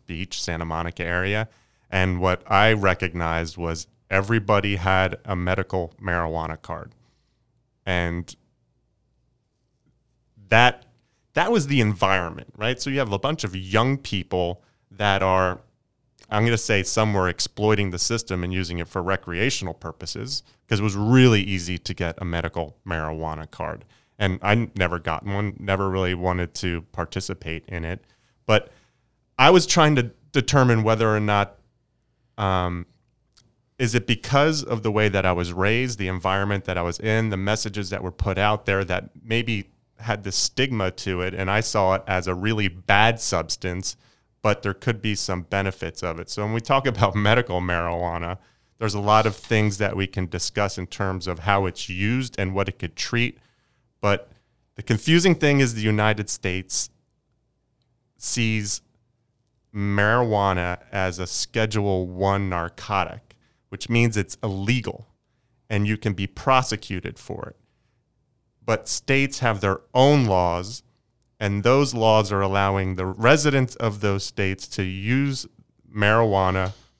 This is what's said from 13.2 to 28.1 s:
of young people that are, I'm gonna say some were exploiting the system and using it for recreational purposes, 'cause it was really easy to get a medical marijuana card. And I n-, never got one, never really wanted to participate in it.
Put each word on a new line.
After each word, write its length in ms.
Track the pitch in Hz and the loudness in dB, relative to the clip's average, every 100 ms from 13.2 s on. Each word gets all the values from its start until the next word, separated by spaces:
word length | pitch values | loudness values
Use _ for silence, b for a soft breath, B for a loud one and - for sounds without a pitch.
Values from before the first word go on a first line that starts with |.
| 139 156 | -2 -4
of 140 | 98 92 | -6 -8
young 400 | 95 107 123 135 | -2 2 2 0
people 680 | - 98 - 92 87 90 _ _ _ | -4 -6 -2 -2 -2 -4 _ _ _
that 320 | 98 104 98 | -2 0 2
are, 380 | 95 92 92 90 - _ _ _ _ _ - | 4 4 2 -2 -12 _ _ _ _ _ -4
I'm 160 | 104 117 | 0 2
gonna 120 | 113 | 2
say 260 | - 104 | 2 0
some 300 | 90 - 110 | 2 0 2
were 140 | 98 92 | 2 0
exploiting 640 | 85 - - 107 104 98 | 0 -6 -2 0 2 0
the 80 | 90 | -2
system 420 | - 117 - 92 | -2 -2 -4 -4
and 120 | 90 | -2
using 260 | 92 87 87 | -4 -4 -6
it 80 | 85 | -6
for 160 | 98 | -6
recreational 680 | 87 95 - 85 123 - 92 | -2 -4 -4 -2 -2 -2 -6
purposes, 680 | 82 82 - 92 - 117 139 - _ _ | -10 -12 -12 -12 -10 -8 -8 -10 _ _
'cause 100 | 107 | -2
it 40 | |
was 120 | 104 98 | 0 0
really 460 | 107 127 127 107 | 4 8 8 6
easy 360 | 95 95 87 90 | 2 -4 -4 -6
to 160 | - | -6
get 220 | 92 87 - | -4 -4 -4
a 40 | |
medical 540 | 87 85 82 87 78 - - | -4 -4 -4 -6 -8 -10 -6
marijuana 640 | 82 78 80 80 78 78 | -4 -4 -6 -8 -8 -12
card. 320 | - 80 80 - _ _ - | -10 -8 -8 -14 _ _ -4
And 220 | 101 92 | -4 -2
I 120 | 98 | 0
n-, 180 | 110 113 | 0 0
never 260 | 98 90 87 | -2 -2 -2
got 260 | 82 80 101 | -4 -6 -4
one, 320 | 101 104 95 | -4 -4 -6
never 300 | 98 95 98 | -4 -2 0
really 240 | 92 92 | 0 -2
wanted 400 | 90 90 90 87 - | -2 -2 -2 -4 -4
to 280 | 92 85 - | -4 -6 -8
participate 720 | - 85 95 - 95 80 80 - | -8 -6 -6 -8 -10 -10 -12 -10
in 160 | 87 | -10
it. 220 | 82 92 - | -8 -10 -14